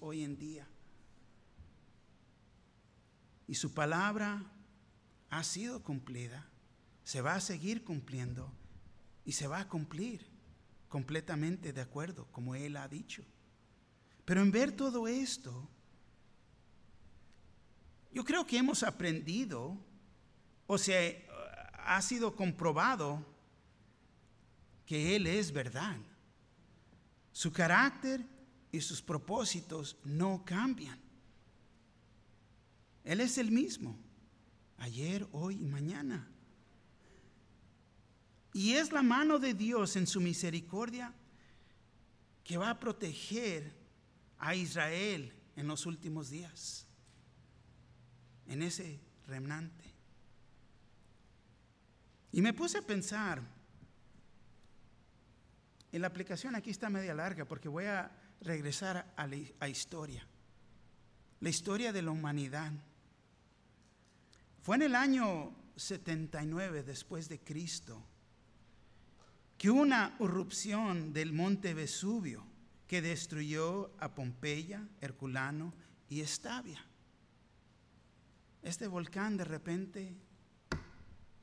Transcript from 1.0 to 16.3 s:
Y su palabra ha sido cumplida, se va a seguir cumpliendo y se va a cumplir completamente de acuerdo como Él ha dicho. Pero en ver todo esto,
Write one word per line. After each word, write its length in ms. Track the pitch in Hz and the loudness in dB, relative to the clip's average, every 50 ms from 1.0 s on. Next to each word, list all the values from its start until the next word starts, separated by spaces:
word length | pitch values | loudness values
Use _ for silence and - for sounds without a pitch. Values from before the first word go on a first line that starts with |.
| - - - - - - - - - - - - - - - - - - - - - - - - - - - - - - - - - - - - - - - - - - - - - - - - - | -20 -20 -20 -20 -20 -20 -20 -20 -20 -20 -20 -20 -20 -20 -20 -20 -20 -20 -20 -20 -20 -20 -20 -20 -20 -20 -20 -20 -20 -20 -20 -20 -20 -20 -20 -20 -20 -20 -20 -20 -20 -20 -20 -20 -20 -20 -20 -16 -8
Y 80 | - 131 | -6 -4
su 180 | - - 139 | -2 -2 -2
palabra 680 | - 156 147 151 160 170 190 208 208 214 214 208 208 202 196 - - - - - - - - - - - - - - - - - | 0 0 2 2 4 2 2 2 2 0 0 0 -2 -4 -6 -10 -16 -20 -20 -20 -20 -20 -20 -20 -20 -20 -20 -20 -20 -18 -10 -6
ha 120 | 143 160 | -4 -2
sido 400 | 160 - - 180 220 240 254 226 | -2 -2 -2 -4 -4 -6 -6 -6
cumplida, 680 | - - 143 131 127 - 127 123 123 117 120 139 147 - - - - - - - - - - - | -6 -4 -6 -6 -6 -6 -8 -6 -6 -8 -8 -12 -14 -16 -20 -20 -20 -20 -20 -20 -20 -20 -20 -16
se 200 | - - - 135 | -10 -6 -4 0
va 120 | 123 147 180 | 2 2 2
a 60 | 196 | 2
seguir 420 | 190 - 185 151 156 202 226 226 | 0 -2 -4 -2 -2 -2 -2 -2
cumpliendo 680 | - - 165 139 - - 127 127 123 123 123 127 131 135 - - - - - - - - - - - - - - - | -2 -4 -4 -4 -4 -4 -6 -4 -4 -4 -4 -6 -8 -10 -12 -14 -16 -16 -18 -18 -18 -18 -20 -20 -20 -20 -20 -12 -8
y 80 | - | -4
se 140 | 147 - 147 | -4 -2 -2
va 140 | 139 151 185 | -2 -2 -4
a 80 | 190 190 | -4 -2
cumplir 640 | 180 165 147 - 151 151 208 247 226 - - - - - - - - - - - - - - - | -4 -4 -4 -4 -4 -4 -4 -4 -4 -8 -12 -16 -20 -20 -20 -20 -20 -20 -20 -20 -20 -20 -14 -6
completamente 840 | - 143 123 127 156 160 156 - 165 147 151 165 185 185 180 156 | -4 -4 -2 0 -2 -2 -2 -2 -2 0 2 0 0 -2 -4 -6
de 80 | 131 131 | -4 -6
acuerdo 460 | 127 123 - 143 156 175 170 135 120 - | -6 -6 -6 -6 -6 -6 -8 -10 -12 -12
como 240 | - 123 120 123 127 | -8 -6 -4 -4 -4
Él 220 | 135 143 147 143 | -4 -4 -6 -6
ha 120 | 139 139 139 | -6 -8 -8
dicho. 360 | 139 160 - - - - - - - - - - - - - - - - - _ - - - - - - - | -8 -10 -10 -10 -12 -12 -14 -18 -20 -20 -20 -20 -20 -20 -20 -20 -20 -20 -20 _ -20 -20 -20 -20 -20 -8 0
Pero 180 | - 175 190 | 4 6 8
en 100 | 202 202 | 8 8
ver 200 | 185 226 269 285 | 8 6 4 4
todo 360 | 202 190 269 269 240 240 226 226 | 2 0 0 2 2 2 0 0
esto, 600 | 240 262 269 247 - - - 131 123 123 147 - - - - - - - - - - - - - | 0 0 0 -2 -4 -6 -6 -10 -10 -10 -10 -12 -16 -20 -20 -20 -20 -20 -20 -20 -20 -20 -20 -20